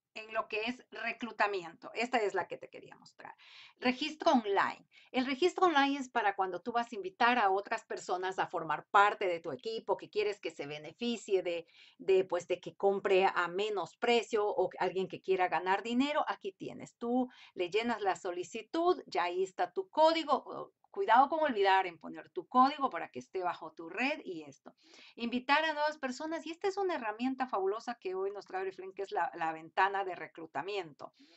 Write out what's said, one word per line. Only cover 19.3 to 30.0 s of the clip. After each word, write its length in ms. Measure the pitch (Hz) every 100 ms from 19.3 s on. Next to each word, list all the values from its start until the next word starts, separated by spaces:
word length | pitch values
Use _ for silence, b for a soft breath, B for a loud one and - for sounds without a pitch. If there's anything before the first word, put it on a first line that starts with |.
| 180
está 280 | 190 - 180
tu 160 | - 190
código. 520 | - 311 330 294 285
O, 280 | - 143 147 _ _
cuidado 380 | - 196 226 269
con 100 | 320
olvidar 480 | 311 214 196 190 185
en 120 | 160
poner 320 | 165 160 -
tu 180 | - -
código 420 | 247 262 294 269
para 220 | 170 151
que 80 | 123
esté 240 | 127 190
bajo 260 | 180 170 165
tu 180 | - 165
red 340 | 180 262 311
y 180 | - 170
esto. 320 | 147 135 - - B B B
Invitar 500 | B 233 247 247 285
a 80 | 320
nuevas 260 | 294 302 302
personas. 460 | 262 247 311 320 302
Y 40 |
esta 160 | 330 403
es 100 | 392
una 200 | 381 311
herramienta 500 | 226 214 254 262 254
fabulosa 480 | 208 190 220 240 240
que 160 | 190 185
hoy 160 | 196
nos 120 | 202
trae 180 | 190 190
Oriflame, 300 | 190 185 190
que 100 | 190
es 100 | 196
la, 180 | 202 170 170
la 160 | 165
ventana 520 | 160 160 - 196 196